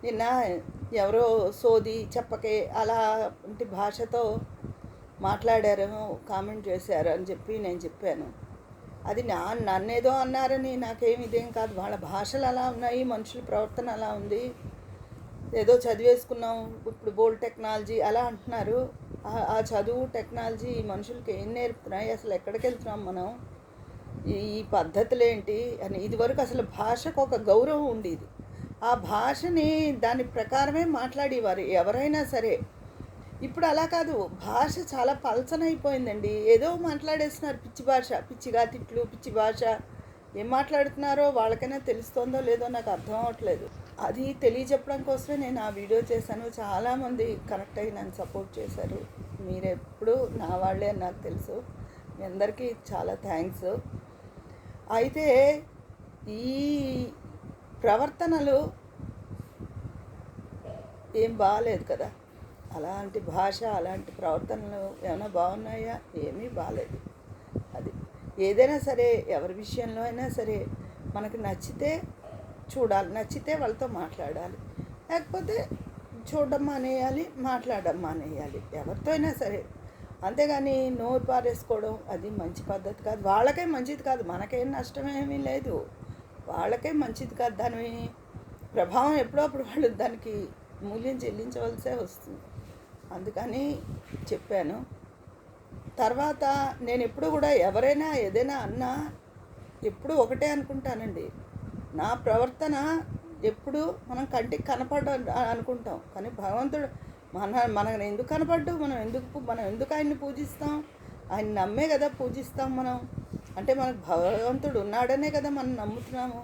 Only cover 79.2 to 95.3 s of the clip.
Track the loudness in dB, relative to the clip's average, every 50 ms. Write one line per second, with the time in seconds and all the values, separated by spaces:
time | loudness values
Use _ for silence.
79.2 | 2 2 0 0 -2 -4 -4 -4 -8 -10 -16 -18 -18 -18 -18 -18 -18 -18 -14 -6
80.2 | -6 -4 2 4 4 4 4 2 2 2 2 2 2 0 0 -2 0 2 0 2
81.2 | 2 4 2 2 2 2 -2 -2 -2 -2 0 0 0 -2 -4 -6 -6 -8 -8 -6
82.2 | -6 -4 -4 -4 -4 -4 -6 -8 -4 -4 -4 -4 -4 -6 -8 -4 -4 -4 -4 0
83.2 | 4 4 6 8 8 6 6 4 0 0 0 0 0 -4 -4 -4 0 0 0 0
84.2 | 0 -4 -4 -6 -4 -4 -2 -2 -2 0 -2 -4 -6 -6 -6 -6 -4 -4 -2 -2
85.2 | -2 -2 -2 -2 -2 0 -2 -2 -2 -2 -4 -4 -4 -6 -12 -16 -14 -16 -14 -16
86.2 | -16 -20 -20 -16 -10 -6 -2 0 0 0 0 0 0 0 0 2 0 0 -2 -6
87.2 | -8 -10 -4 -2 -2 -2 0 0 -2 -2 -2 -2 -6 -6 -6 -6 -8 -8 -10 -12
88.2 | -20 -16 -16 -16 -16 -16 -18 -18 -18 -4 2 2 2 4 4 4 6 6 6 4
89.2 | 2 2 2 2 2 2 2 -2 -6 -4 0 4 4 4 4 2 -2 -2 -2 -4
90.2 | -8 -8 -6 -6 -6 -8 -10 -16 -20 -20 -16 -10 -10 -8 -6 -4 -2 -2 -4 -2
91.2 | -4 -6 -4 -4 -8 -6 -4 -4 -4 -4 -4 -4 -4 -4 -4 -4 -4 -8 -10 -16
92.2 | -16 -14 -14 -14 -16 -16 -16 -16 -16 -16 -18 -20 -20 -20 -20 -20 -18 -14 -12 -8
93.2 | -8 -6 -6 -4 -4 -4 -2 -2 -2 -2 -2 -4 -6 -10 -10 -12 -12 -12 -10 -10
94.2 | -6 -4 -6 -6 -4 0 0 0 0 0 -2 -6 -8 -10 -14 -18 -18 -20 -20 -20
95.2 | -20 -20